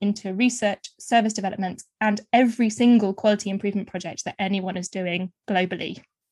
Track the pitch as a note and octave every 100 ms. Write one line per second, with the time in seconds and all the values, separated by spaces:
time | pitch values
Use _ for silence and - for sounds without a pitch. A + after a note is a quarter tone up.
0 | G3+ G#3 G3 F#3+ B3 A#3+ G#3 F#3+ - _
1 | - A#3 A3 G#3+ F#3+ - F#3 - - _
2 | G#3+ G#3 - A#3+ B3+ A3+ A3+ G#3+ A#3+ A#3+
3 | G3+ G3 G#3+ G#3 G3+ G3 G3+ G3+ - F3+
4 | F3+ - - - F#3+ G3 F#3 F3+ F3+ F#3+
5 | F3+ F3 F#3 - - F#3+ F#3 F3+ D#3+ -
6 | - _ _